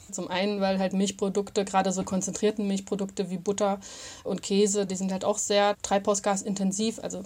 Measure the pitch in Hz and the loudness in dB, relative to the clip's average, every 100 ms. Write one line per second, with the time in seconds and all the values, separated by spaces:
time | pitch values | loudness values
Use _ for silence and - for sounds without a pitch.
0 | - 190 175 180 202 202 196 190 185 190 | -12 -8 -4 0 0 2 2 2 2 2
1 | 196 196 196 202 202 - 196 196 190 185 | 0 0 0 0 0 -2 2 2 2 0
2 | 190 190 190 - 214 214 202 196 196 202 | -2 -2 -2 0 0 2 0 -2 -2 -4
3 | 196 - 185 185 185 202 208 196 - - | -2 -4 -4 -4 -2 0 0 0 -6 -16
4 | - - - 185 - 196 208 202 196 185 | -16 -10 -6 -4 0 4 4 2 0 -2
5 | 190 190 196 208 - 202 202 208 - 202 | -2 0 0 0 2 4 4 2 0 2
6 | 202 202 208 196 214 196 190 190 220 220 | 2 2 2 0 0 0 0 0 -2 -2
7 | 180 180 | -6 -8